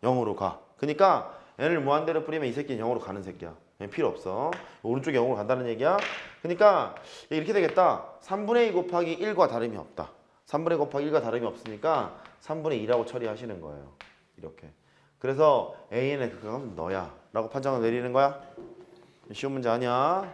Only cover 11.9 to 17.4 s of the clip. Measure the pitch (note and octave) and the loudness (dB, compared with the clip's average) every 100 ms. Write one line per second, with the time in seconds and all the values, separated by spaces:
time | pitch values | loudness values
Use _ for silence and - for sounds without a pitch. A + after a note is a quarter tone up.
11.9 | D3+ G2 - - - - D#3 D#3 C3 G#2+ | 0 -2 -8 -20 -20 -10 -6 -2 -2 2
12.9 | B2 A2+ B2+ A2+ G#2+ A#2+ F#2+ D#2 D2 C#2 | 0 0 -4 -6 -6 -8 -10 -12 -14 -16
13.9 | C#2 - _ _ _ D#2+ - D#2 - _ | -20 -20 _ _ _ -18 -18 -20 -20 _
14.9 | _ _ _ B2+ C3+ D#3 C3 F#2 - - | _ _ _ -4 4 6 6 2 -8 -6
15.9 | A2 C3+ C#3+ A#2+ A2 G#2+ A#2+ C3 E2+ E2 | -2 -2 0 -4 -6 -8 -8 -8 -8 -4
16.9 | F#2+ E2+ - _ A2 | -4 -6 -12 _ -4